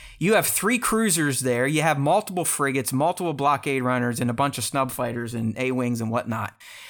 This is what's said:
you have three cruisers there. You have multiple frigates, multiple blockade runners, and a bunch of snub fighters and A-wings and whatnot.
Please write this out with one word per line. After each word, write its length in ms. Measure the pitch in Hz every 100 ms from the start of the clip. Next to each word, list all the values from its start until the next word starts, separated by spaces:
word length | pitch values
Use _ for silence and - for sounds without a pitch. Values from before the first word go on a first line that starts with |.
| - -
you 160 | 165 214
have 100 | 151
three 300 | - 202 240
cruisers 640 | - 220 220 165 147 123
there. 240 | 127 120 135
You 160 | 151
have 160 | 160 139
multiple 480 | 143 196 208 180 160
frigates, 480 | - 139 135 127
multiple 400 | 131 160 180 175
blockade 480 | 139 147 139 147 135
runners, 380 | 123 127 120 113
and 100 | 120
a 40 |
bunch 260 | 117 139 127
of 40 |
snub 280 | - 139 131
fighters 420 | - 120 120 117
and 240 | 117 113 110
A-wings 420 | 131 127 123 117
and 120 | 113
whatnot. 420 | 117 - 110 107 - - -